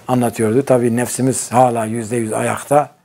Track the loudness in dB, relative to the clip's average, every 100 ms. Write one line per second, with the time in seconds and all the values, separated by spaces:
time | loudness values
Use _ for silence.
0 | -2 0 0 0 0 0 4 2 4 0
1 | -2 -2 -2 -2 -2 2 2 2 -4 -6
2 | -4 -4 -2 -2 -2 -4 0 0 0 _